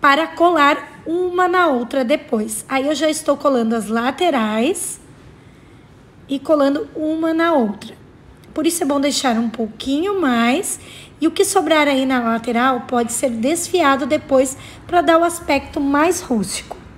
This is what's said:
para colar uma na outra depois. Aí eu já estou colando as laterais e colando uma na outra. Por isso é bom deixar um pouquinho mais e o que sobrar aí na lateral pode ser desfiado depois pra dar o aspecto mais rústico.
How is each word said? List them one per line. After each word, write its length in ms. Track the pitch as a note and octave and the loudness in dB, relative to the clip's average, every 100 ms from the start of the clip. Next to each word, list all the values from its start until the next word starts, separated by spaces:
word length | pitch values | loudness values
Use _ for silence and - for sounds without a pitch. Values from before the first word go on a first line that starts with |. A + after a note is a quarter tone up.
para 280 | C#4+ C#4 D#4+ | 4 2 0
colar 640 | - E4+ E4 C#4+ D4+ - - | 2 2 4 2 2 -4 -16
uma 420 | - E4+ F4+ F4+ F4+ | -6 -2 -2 0 2
na 220 | F#4 F4 | 2 2
outra 360 | B3+ A#3+ C#4 | 2 -2 -2
depois. 600 | B3 D4+ - A3+ A3 - - | 0 -2 0 -4 -4 -8 -6
Aí 200 | C4+ C#4 | -4 -2
eu 60 | |
já 140 | D4+ D#4 | 0 0
estou 280 | D4+ - C#4 | -2 -2 0
colando 400 | D4 C4 A3+ A#3 | 2 2 0 -2
as 100 | G3+ | -2
laterais 1120 | A3+ B3 C4+ F4+ C#4+ G#3+ G#3+ B3 G4+ - - - - - - - - - - - - - - - | -2 -2 0 0 2 0 0 0 -2 -6 -12 -18 -20 -20 -20 -20 -20 -20 -20 -20 -20 -20 -20 -8
e 80 | C4+ | -8
colando 520 | - D#4 C#4 C#4+ - - | 0 2 2 0 -4 -6
uma 360 | D#4 D#4+ D#4+ | -4 -2 -2
na 200 | D#4+ E4 | 0 2
outra. 420 | D#4+ A3 G3+ - - - - - - - | 2 0 -4 -12 -18 -20 -20 -20 -20 -12
Por 140 | - D#4 | -2 -2
isso 160 | E4 | 0
é 40 | D4 | -2
bom 140 | C#4+ | 0
deixar 360 | C#4+ - B3 A3+ | 0 0 0 0
um 120 | A#3 | -2
pouquinho 720 | - A3 - - C#4+ F#4 G4 | -4 -6 -6 -4 -2 0 0
mais 600 | D4+ A#3 A#3 C#4 G4+ - - - - - | 0 2 2 0 -2 -8 -12 -20 -20 -2
e 80 | D#4 | -2
o 20 | |
que 140 | E4 | 2
sobrar 420 | F#4+ G4 D#4 D#4+ D4 | 2 2 2 2 4
aí 180 | C4+ | 2
na 140 | C4 C4 | 0 0
lateral 640 | A#3 A3+ A3+ A#3 B3+ C4 C4 | 0 -2 -2 0 2 0 -2
pode 240 | B3 A#3 | -2 -2
ser 180 | - C#4 | -2 -4
desfiado 760 | A3+ A3+ E4+ - F4+ D4+ C4+ | -2 -2 -2 -2 2 2 2
depois 520 | C4+ D4+ D4+ C4+ C4+ - - - | 0 -2 2 2 2 -2 -16 -20
pra 160 | - F4 | -2 0
dar 180 | D4+ E4 | 4 4
o 40 | |
aspecto 580 | E4+ E4 - C#4+ C#4 - | 4 -2 -2 -2 -2 -4
mais 400 | C#4 C#4+ D#4+ F4 | 0 2 2 0
rústico. 560 | - A#3 F#3 - - - - | -2 -2 -2 -6 -10 -16 -18